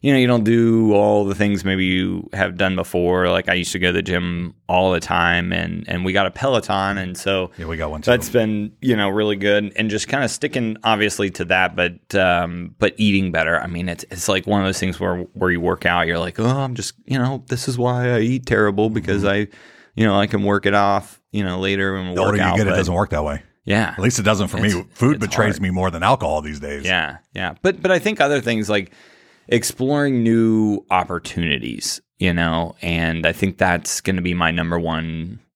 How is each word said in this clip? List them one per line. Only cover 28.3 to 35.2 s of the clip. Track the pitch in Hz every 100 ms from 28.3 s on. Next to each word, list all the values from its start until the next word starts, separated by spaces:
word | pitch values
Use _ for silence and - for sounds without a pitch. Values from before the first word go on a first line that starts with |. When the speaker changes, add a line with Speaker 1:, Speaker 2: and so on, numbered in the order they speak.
| 143
Speaker 1:
things | 120 113 101
like | 104 90 _ - _ _ _ -
exploring | 120 - - 131 147 143 127
new | 113 117 113 110 107 101 -
opportunities, | 92 87 87 - - 82 69 57 55 - - _ _
you | 92
know, | 87 85 82 85 -
and | 87 85 82 82 82
I |
think | 85 95 90
that's | 95 87 - -
gonna | - 95
be | 87
my | 87 82
number | 85 85 85
one | 82 80 80 80